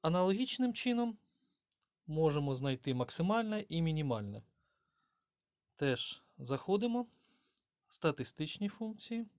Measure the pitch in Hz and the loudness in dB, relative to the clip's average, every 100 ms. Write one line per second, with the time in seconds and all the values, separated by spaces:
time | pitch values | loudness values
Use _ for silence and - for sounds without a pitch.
0 | 160 175 185 196 254 - 254 240 247 240 | 2 4 4 4 0 2 0 0 0 0
1 | 233 214 _ _ _ _ _ _ _ _ | 0 -4 _ _ _ _ _ _ _ _
2 | - 156 160 147 143 131 139 131 - 123 | -6 4 4 4 0 0 0 -2 0 0
3 | 123 - 175 226 220 214 - 165 165 156 | 0 2 2 2 0 -4 -2 0 2 2
4 | 147 113 101 107 - _ _ _ _ _ | 0 -2 -4 -10 -14 _ _ _ _ _
5 | _ _ _ _ _ _ _ - 143 123 | _ _ _ _ _ _ _ -2 0 0
6 | - - _ - 127 135 - 202 240 233 | -2 -6 _ -16 -6 -6 0 0 2 -2
7 | 240 _ _ _ _ - _ _ _ - | -4 _ _ _ _ -20 _ _ _ -2
8 | 160 151 160 - 151 - 208 - 220 220 | 0 0 -6 -4 -6 -4 -6 -6 -10 -8
9 | - 233 226 | -8 -6 -8